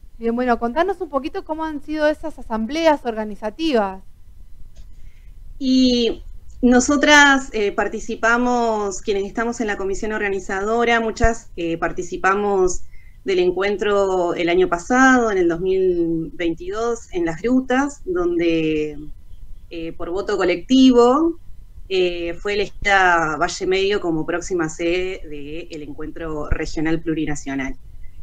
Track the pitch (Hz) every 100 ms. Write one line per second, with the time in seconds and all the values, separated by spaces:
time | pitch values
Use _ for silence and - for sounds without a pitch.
0 | - - 226 233 254 233 233 262 359 381
1 | 330 277 302 392 330 311 320 294 - 302
2 | 302 302 311 - - 220 220 311 330 285
3 | 240 220 214 196 214 208 320 233 196 190
4 | - - - - - - - - - -
5 | - - - - - - 262 262 254 240
6 | 233 214 - - - - 240 247 254 285
7 | 294 294 285 269 - 220 202 208 202 214
8 | - 226 226 240 247 247 233 214 202 185
9 | - 196 196 233 233 233 214 202 196 196
10 | 214 214 208 196 - 190 202 233 233 233
11 | 220 - 226 226 - - 170 165 165 175
12 | 175 185 185 202 202 196 185 - - -
13 | - - - 185 180 180 202 202 208 202
14 | 196 185 175 175 170 175 180 175 - 254
15 | 262 254 226 196 170 160 185 190 190 175
16 | 165 165 160 - 170 165 180 208 233 233
17 | - 185 165 160 233 254 254 254 285 -
18 | 180 180 175 170 170 165 160 156 151 147
19 | 151 - - - - - - 170 165 -
20 | 170 180 196 196 180 170 - 262 262 240
21 | 240 269 330 339 - - - - - 190
22 | 180 175 170 170 208 202 190 - 202 196
23 | 185 170 156 147 180 - 185 190 196 208
24 | 175 160 156 175 165 180 156 - 170 180
25 | 185 185 160 147 143 160 - 160 147 139
26 | 151 - 165 151 151 - 156 - 156 165
27 | 165 160 151 143 139 135 131 - - -
28 | - -